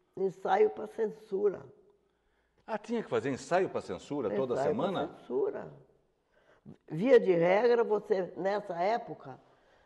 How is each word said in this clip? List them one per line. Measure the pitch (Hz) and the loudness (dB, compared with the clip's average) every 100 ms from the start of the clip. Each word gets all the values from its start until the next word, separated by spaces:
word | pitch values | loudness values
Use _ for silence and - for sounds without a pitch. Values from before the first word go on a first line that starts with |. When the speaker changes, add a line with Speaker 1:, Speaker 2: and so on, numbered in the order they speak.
| _ - | _ -6
Speaker 1:
ensaio | 190 - 190 190 214 | -4 -4 0 4 4
pra | 302 214 | 2 -8
censura. | - 220 170 - 190 208 156 127 - _ _ _ _ _ _ _ _ - | -4 -4 -4 -8 0 0 0 -8 -20 _ _ _ _ _ _ _ _ -10
Speaker 2:
Ah, | 220 | -8
tinha | - 233 | -4 -6
que | - | -2
fazer | 120 120 | -2 0
ensaio | 123 - 175 185 | -4 0 0 0
pra | 113 | -4
censura | - 87 - 143 110 | -6 -10 -6 -4 -2
toda | 104 131 | -2 0
Speaker 1:
Ensaio | 113 143 113 | 0 0 0
pra | 175 | -2
Speaker 2:
semana? | 180 151 - | -2 -6 -10
Speaker 1:
censura. | - 127 - - 82 143 - _ _ _ _ _ _ _ - - - | -6 -2 -2 -4 -12 -18 -20 _ _ _ _ _ _ _ -20 -20 -10
Via | 156 226 247 | -4 6 6
de | 190 | 6
regra, | 170 170 196 240 233 | 4 4 4 4 4
você, | 214 208 208 196 175 - | 2 0 0 -2 -2 -4
nessa | 185 208 202 170 | -2 -2 -4 -2
época, | 185 180 - 151 - 127 _ _ _ _ | 0 -2 -4 -12 -14 -18 _ _ _ _